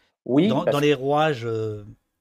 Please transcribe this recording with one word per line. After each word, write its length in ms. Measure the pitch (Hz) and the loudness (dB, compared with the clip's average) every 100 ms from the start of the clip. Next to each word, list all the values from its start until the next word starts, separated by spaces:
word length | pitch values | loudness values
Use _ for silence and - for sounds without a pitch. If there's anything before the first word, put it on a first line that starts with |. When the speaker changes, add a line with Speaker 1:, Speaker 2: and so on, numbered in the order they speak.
| _ _ | _ _
Speaker 1:
Oui, 240 | - 131 196 | 0 2 2
Speaker 2:
Dans, 160 | - | 2
Speaker 1:
parce 80 | - | 0
Speaker 2:
dans 80 | 143 | 2
les 140 | 147 | 2
rouages, 520 | 139 135 147 160 131 117 | 2 0 2 2 0 -4
euh. 380 | 113 110 104 104 - _ _ | -4 -4 -8 -14 -20 _ _